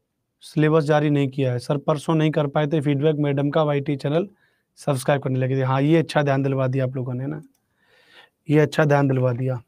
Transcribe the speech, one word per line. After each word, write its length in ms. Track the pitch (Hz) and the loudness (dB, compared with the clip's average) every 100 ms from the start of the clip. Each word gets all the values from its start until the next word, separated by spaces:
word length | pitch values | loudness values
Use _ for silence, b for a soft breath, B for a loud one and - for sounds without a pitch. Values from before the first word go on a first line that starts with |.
| _ _ _ _ | _ _ _ _
सिलेबस 420 | - 151 151 160 | -8 0 2 2
जारी 260 | 143 151 151 | 2 2 2
नहीं 180 | 143 135 | 2 0
किया 240 | 135 127 | -2 -2
है। 80 | 123 | -2
सर, 180 | - 143 | -4 -2
परसों 380 | 147 147 165 160 | -2 -2 0 0
नहीं 160 | 156 | 0
कर 160 | 151 143 | 0 -2
पाए 200 | 156 147 | -2 0
थे 140 | 160 | 0
फीडबैक 340 | 143 139 156 147 | 0 0 0 0
मैडम 340 | 143 139 143 | 0 0 0
का, 140 | 160 | 0
वाईटी 320 | 151 143 135 139 | 0 0 -2 -4
चैनल 320 | 143 160 196 _ _ _ _ - | -2 -4 -4 _ _ _ _ -8
सब्सक्राइब 460 | - 127 - 139 | -4 -2 0 0
करने 180 | 143 131 | 0 -2
लगे 180 | 131 135 | -2 0
थे। 40 | |
हाँ, 200 | 131 135 | 0 2
ये 160 | 143 165 | 2 2
अच्छा 240 | 160 151 | 2 0
ध्यान 220 | 143 135 | 0 0
दिलवा 240 | 135 135 131 | 0 0 0
दिया 160 | 135 | -2
आप 120 | 127 131 | -2 -4
लोगों 180 | 123 | -6
ने 140 | 123 139 | -6 -8
ना, 140 | 151 - _ _ b b b b b b _ - | -10 -14 _ _ b b b b b b _ 0
ये 100 | 151 | 2
अच्छा 260 | 147 - 151 | 2 2 2
ध्यान 220 | 143 139 | 4 2
दिलवा 260 | 127 127 | 2 0
दिया। 280 | 123 131 120 | -2 -4 -6